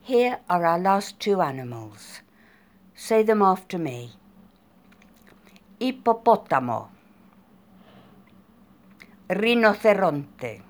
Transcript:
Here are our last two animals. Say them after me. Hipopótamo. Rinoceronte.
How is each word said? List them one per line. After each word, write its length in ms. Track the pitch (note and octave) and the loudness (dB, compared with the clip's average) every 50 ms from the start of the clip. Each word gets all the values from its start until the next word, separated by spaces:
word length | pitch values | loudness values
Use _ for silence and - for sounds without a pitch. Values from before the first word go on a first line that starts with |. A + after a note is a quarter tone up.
Here 400 | _ - C4 A#3+ B3 B3 B3 - - - | _ 0 2 2 2 2 -2 -6 -6 -2
are 160 | F3 F3 E3+ | -2 0 2
our 140 | E3 E3 E3+ | 0 0 0
last 400 | F3+ F#3+ G3 G3 G3 - - _ | 0 0 0 0 -2 -6 -12 _
two 200 | - A3 G3+ F#3+ | -2 -2 0 0
animals. 800 | F3 D3 C3+ C3 B2+ A#2+ B2 A#2 A2 A2 G#2+ - - - - - - _ _ _ _ _ _ _ _ _ _ _ _ - _ | 0 -2 -4 -8 -10 -10 -12 -12 -14 -16 -18 -20 -20 -20 -20 -20 -20 _ _ _ _ _ _ _ _ _ _ _ _ -20 _
Say 300 | - - - A3+ A3 A3 | -20 -6 0 2 2 4
them 200 | G#3+ A3 G#3+ G3+ | 2 2 4 4
after 360 | F#3+ F#3 F#3+ - _ - E3+ | 2 2 0 -4 _ -8 -8
me. 320 | D#3+ C#3+ B2 A#2+ A#2+ A#2+ - - _ _ _ - - - _ _ _ _ _ _ _ _ _ _ _ _ _ _ _ - - _ _ - _ - _ _ - _ | -6 -8 -8 -10 -14 -16 -20 -20 _ _ _ -20 -20 -20 _ _ _ _ _ _ _ _ _ _ _ _ _ _ _ -20 -20 _ _ -20 _ -20 _ _ -12 _
Hipopótamo. 1080 | A#3+ B3+ B3+ - - A#3+ A3+ A3+ - A#3+ A3+ - - - - C3+ B2+ B2 A2+ A2 G#2+ - - _ _ _ - _ - - _ _ _ _ _ _ _ _ - - - - - - - - - - - _ _ - _ _ _ _ - _ - _ _ - - _ - - - - - - | -6 -6 -6 -2 0 -2 -2 2 4 4 4 4 2 -2 -2 0 0 -2 -6 -6 -8 -12 -20 _ _ _ -20 _ -20 -20 _ _ _ _ _ _ _ _ -20 -20 -20 -20 -20 -20 -20 -20 -20 -20 -20 _ _ -20 _ _ _ _ -20 _ -20 _ _ -20 -20 _ -20 -20 -20 -20 -6 -6
Rinoceronte. 1300 | F#3+ G3 G#3 A#3 A#3+ A#3+ A3+ G#3+ G3+ G#3 - A3 G3+ F#3+ F#3+ E3+ D3 D3 C#3+ - - - - A#2+ G#2+ G2 - - | -4 -2 0 0 2 4 4 2 2 4 2 2 2 4 2 0 0 -2 -8 -10 -14 -12 -12 -12 -12 -12 -18 -20